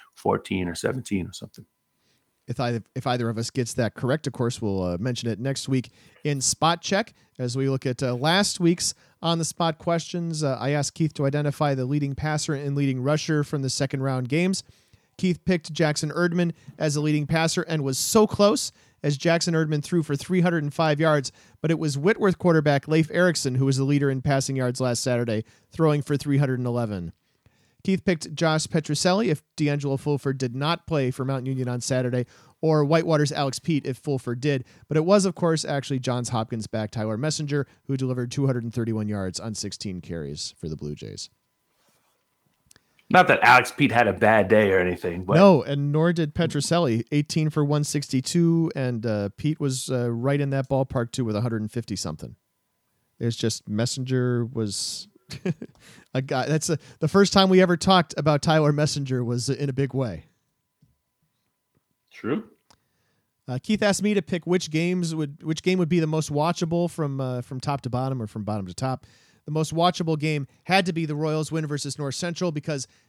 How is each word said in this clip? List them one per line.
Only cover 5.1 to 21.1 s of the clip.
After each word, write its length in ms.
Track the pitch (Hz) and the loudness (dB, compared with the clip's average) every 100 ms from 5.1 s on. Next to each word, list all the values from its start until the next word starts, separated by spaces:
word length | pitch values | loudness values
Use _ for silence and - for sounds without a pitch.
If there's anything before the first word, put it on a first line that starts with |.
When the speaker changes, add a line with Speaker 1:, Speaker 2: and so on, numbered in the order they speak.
| 120 117 | -4 -4
Speaker 2:
it 100 | 101 | -4
next 280 | 135 131 - | -4 -4 -2
week 220 | 131 - _ _ _ | -2 -4 _ _ _
in 160 | 147 139 | -4 -2
Spot 420 | - - 160 170 | -2 0 2 0
Check 320 | - 196 - _ _ - | -2 -2 -2 _ _ -8
as 200 | 127 131 | -6 -2
we 100 | 135 | -2
look 180 | 135 135 | -2 -2
at, 160 | 123 | -2
uh, 140 | 131 120 | -2 0
last 440 | 151 185 208 - | 2 2 2 2
week's 320 | 170 165 - - _ - | 2 2 -2 -6 _ -6
On 180 | 165 165 | -2 0
the 60 | 156 | -2
Spot 320 | - 165 156 | -2 -2 -2
questions. 680 | 175 165 - 175 170 156 | -2 -2 -2 -6 -6 -2
Uh, 140 | 143 123 | -2 -2
I 100 | 131 | -2
asked 240 | 147 135 | -2 -2
Keith 200 | - 156 - | -2 -2 0
to 100 | 139 | -2
identify 500 | 147 147 - 147 135 | 0 -2 0 0 0
the 100 | 127 | 0
leading 300 | 147 139 135 | -2 -2 -4
passer 380 | 156 151 - | -2 -2 -2
and 220 | 139 143 143 | -4 -2 0
leading 260 | 139 131 | 0 0
rusher 420 | 135 151 - 151 | 0 0 0 -2
from 200 | 143 147 | 0 -2
the 60 | 131 | -4
second 340 | - 139 139 | -2 -2 -2
round 260 | 135 131 123 | -2 -2 0
games. 340 | 151 185 185 - - _ _ _ - | 0 2 0 -6 -20 _ _ _ -4
Keith 260 | 185 170 - | -2 0 0
picked 260 | 175 - | -2 -2
Jackson 400 | 151 156 147 156 | -2 0 0 -2
Erdman 400 | 151 175 170 170 - - - | 0 0 2 0 -2 -12 -4
as 180 | 156 147 | -2 0
the 60 | |
leading 240 | 151 151 143 | 0 0 2
passer 360 | 160 165 185 | 2 2 0
and 200 | 165 156 | -2 -2
was 140 | 135 131 | -2 -2
so 300 | - 220 214 | 2 4 4
close, 440 | - 202 269 - - _ _ | 4 4 4 -2 -10 _ _
as 160 | 143 139 | -2 0
Jackson 360 | 170 165 175 | 2 2 2
Erdman 300 | 160 156 151 | 0 2 -2
threw 200 | - 175 | 0 -2
for 120 | 151 139 | 0 -4
three 260 | - 185 | 0 2
hundred 220 | 175 170 | 2 2
and 100 | 147 | -2
five 260 | - 160 147 | 0 2 4
yards, 320 | 160 | 4